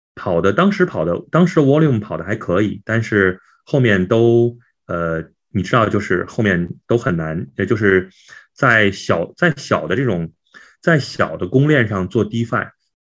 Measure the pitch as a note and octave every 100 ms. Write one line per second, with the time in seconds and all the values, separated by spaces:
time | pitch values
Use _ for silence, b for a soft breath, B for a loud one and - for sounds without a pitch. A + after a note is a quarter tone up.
0 | _ - - E2+ F#2 G2+ G2 G3+ F3+ F#2
1 | D#2+ E2+ - D#3 F3+ E3+ C#3 D3 D#3 A2+
2 | G#2 E2 E2+ A2 - F2+ G#2+ G2 - A2
3 | A2 G#2+ F#2 F#2 b b - C#3+ B2 G2
4 | F#2 A2+ A#2 A#2 A#2+ A#2+ b _ - F2
5 | E2+ D#2+ - _ _ G2+ F2 B2+ G#2 G#2
6 | G2+ F2+ - - G#2+ F2 F2 - - F2+
7 | - E2+ D#2+ D#2+ C#2 - G2 A2 G#2 F#2+
8 | F#2 B B B B - C3 A2+ G2+ F#2+
9 | - F2+ E2+ - F3 - - F2 D#2 G2
10 | C3+ F2+ E2 _ _ B B B - D#3+
11 | - - F#2+ D#2+ - C3 D3 D3 G#2+ G2+
12 | F2+ A2+ G#2 A#2 A#2 A2+ - _ _ _